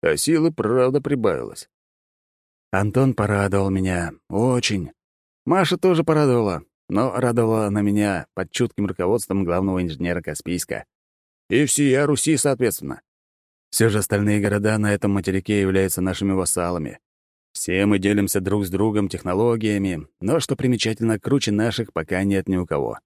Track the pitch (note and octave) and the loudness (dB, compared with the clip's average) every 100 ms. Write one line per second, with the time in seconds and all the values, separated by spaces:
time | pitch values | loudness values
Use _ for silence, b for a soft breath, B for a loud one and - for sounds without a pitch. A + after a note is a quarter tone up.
0 | B2+ A#2 - D#3+ D#3+ D#3+ G#2+ B2 B2+ C#3 | 0 0 2 2 2 0 0 2 2 2
1 | C#3+ C#3 G#2+ C#2+ A1 - - _ _ _ | -2 0 0 0 -6 -12 -20 _ _ _
2 | _ _ _ _ _ _ _ F#2+ G#2 B2 | _ _ _ _ _ _ _ -2 0 2
3 | C3+ A#2+ G#2 G2+ G2+ G2 G2 F#2+ F#2 F2+ | 2 2 0 2 2 2 2 0 0 -2
4 | E2+ D#2+ _ F#2+ B2 B2 - G2+ E2 _ | -4 -8 _ 0 0 0 0 -4 -6 _
5 | _ _ _ _ - F3+ E3 F3+ F#3 E3 | _ _ _ _ -2 0 2 2 2 2
6 | D#3+ D3+ D3 A#2+ G#2 E2 - _ _ F#2+ | 2 2 4 2 2 -2 -8 _ _ -2
7 | B2 G2+ B2 A#2 A2+ A2 G#2 G#2 G2+ G#2 | 0 0 0 2 2 2 0 0 0 2
8 | G#2 F#2 - - F#2 - A#2+ - G2+ F#2+ | 0 -2 -6 -8 -8 -4 -4 -2 -4 -2
9 | F2+ A2+ - F#2+ F2+ F2 G2 F#2 F2 C#2+ | 0 0 -2 -2 0 0 0 -2 -4 -4
10 | F2 E2+ D#2+ D2+ - F2 - G#1+ - _ | -4 -4 -6 -10 -6 -6 -6 -10 -10 _
11 | _ _ _ _ _ B2+ D3 - C#3+ C3 | _ _ _ _ _ 0 2 2 2 4
12 | D3 C#3 D#3 D3+ D3 B2+ A#2+ - C#2+ C2 | 2 0 0 0 0 0 -2 -2 -10 -12
13 | _ _ _ _ _ _ _ - A2+ G#2 | _ _ _ _ _ _ _ 0 2 2
14 | G2+ G2+ G#2 G#2 G2+ G#2 G#2 G#2+ G#2 G#2 | 0 0 2 2 2 0 0 0 2 2
15 | G#2+ G2+ F#2+ F#2+ F#2+ G#2 F#2+ F#2+ F#2+ - | 0 0 0 -2 0 0 2 2 0 0
16 | F#2 F2+ G2 F#2+ F2 - F2 F2 D2 - | -2 0 0 0 0 -2 -2 -4 -6 -12
17 | _ _ _ _ _ - - F#2 G2+ G2+ | _ _ _ _ _ -10 -4 0 2 2
18 | G2 G#2 G2 G2+ F#2 G#2 F#2+ F#2 G#2+ G#2+ | 2 2 0 -2 0 -2 -2 0 0 0
19 | G2 F2+ F#2 F2+ A#2+ A#2 A2 G#2 G2 E2 | -2 -4 -4 0 2 0 0 0 -2 -4
20 | D2+ _ F#2+ D#3+ - - C3 A#2+ A2+ A2 | -10 _ -2 -2 -2 -2 0 0 -2 -2
21 | A2+ G#2+ - C#3 A2+ G#2 A#2 G#2+ A2+ - | -2 -2 0 0 0 0 0 -2 -6 -6
22 | D#2 F#2 G2 G2 F#2+ F#2 F2+ D2 A#1+ A1 | -4 -2 0 0 0 -2 0 -2 -4 -6